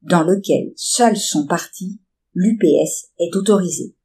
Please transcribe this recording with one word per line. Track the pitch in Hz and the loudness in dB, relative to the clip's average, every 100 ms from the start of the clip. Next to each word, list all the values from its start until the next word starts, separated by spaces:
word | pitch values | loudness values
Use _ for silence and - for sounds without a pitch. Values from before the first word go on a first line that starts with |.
dans | - 175 | 0 0
lequel | 160 196 196 143 - - | 2 0 2 -2 -2 -10
seul | - - 240 208 | -6 2 2 2
son | - 302 285 | -2 -4 -2
parti, | 170 - - 190 208 _ _ _ | -4 -6 -12 -12 -12 _ _ _
l'U | - 185 220 | -2 0 2
P | 185 147 | 4 4
S, | 160 - - _ | 0 -4 -14 _
est | 170 190 | -4 -2
autorisé. | 196 202 180 160 - _ | 2 2 2 -6 -10 _